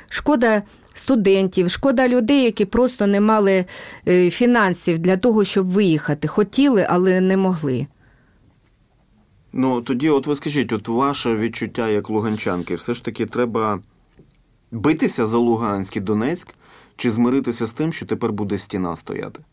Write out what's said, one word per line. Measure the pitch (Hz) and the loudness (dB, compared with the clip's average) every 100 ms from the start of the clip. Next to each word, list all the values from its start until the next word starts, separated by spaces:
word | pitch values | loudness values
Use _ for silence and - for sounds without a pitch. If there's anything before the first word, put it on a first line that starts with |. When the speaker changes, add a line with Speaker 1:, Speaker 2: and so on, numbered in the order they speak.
| - | -12
Speaker 1:
Шкода | - - 294 240 214 202 - - | -6 0 2 2 2 -2 -14 -16
студентів, | - - 262 196 190 190 190 175 | -6 0 2 4 4 2 0 0
шкода | - 269 247 254 | 0 0 2 2
людей, | 247 226 277 | 2 2 2
які | 240 220 | 2 0
просто | 196 226 247 254 202 | 0 2 0 2 0
не | 202 | 2
мали, | 214 220 196 190 180 - - - - | 4 4 4 2 0 -8 -18 -6 0
е, | 180 180 | 4 4
фінансів | - 240 240 190 175 - 165 | 2 2 4 2 0 -2 0
для | 175 185 | 2 2
того, | 247 220 | 4 2
щоб | 196 202 185 | 2 0 0
виїхати. | 185 196 151 - 147 151 | 2 2 2 0 -4 -2
Хотіли, | - 208 - 285 220 - | 0 0 2 4 4 2
але | 175 185 185 | 2 2 2
не | 185 190 | 2 2
могли. | 190 170 151 127 143 _ _ _ _ _ _ _ _ _ _ _ _ _ _ _ _ | 0 0 -2 -4 -6 _ _ _ _ _ _ _ _ _ _ _ _ _ _ _ _
Speaker 2:
Ну, | 131 131 123 | -4 -2 -2
тоді | 120 123 156 | -4 -2 2
от | 143 143 | 2 0
ви | 143 | -4
скажіть, | 156 143 110 | -2 -2 -2
от | 110 113 | -2 -2
ваше | 117 139 139 120 110 | -2 0 -2 -2 -2
відчуття | 113 113 113 - 113 | -2 -6 -8 -4 -2
як | 104 104 | -2 -2
луганчанки, | 107 110 107 107 90 85 | -2 -2 -2 -2 -4 -4
все | 87 - | -6 -6
ж | 117 | -6
таки | - 104 110 | -8 -8 -6
треба | 117 123 110 107 98 - _ _ _ _ _ _ _ _ | -2 -2 -2 -2 -4 -8 _ _ _ _ _ _ _ _
битися | 117 151 156 135 - 110 | -2 0 0 0 -2 0
за | 117 | 2
Луганськ | 120 113 113 101 95 110 | 2 0 -2 -4 -6 -6
і | |
Донецьк | 98 107 123 180 - - _ - - - | -2 -2 -2 -4 -10 -20 _ -20 -20 -6
чи | 123 | -2
змиритися | 110 120 135 131 113 110 | 0 2 2 -2 -4 -4
з | |
тим, | - 156 | -4 -4
що | - - | -6 -6
тепер | 107 117 | -4 -4
буде | 104 101 98 | -4 -4 -4
стіна | - 98 90 85 | -4 -6 -6 -6
стояти? | - 50 50 - - | -10 -10 -10 -14 -20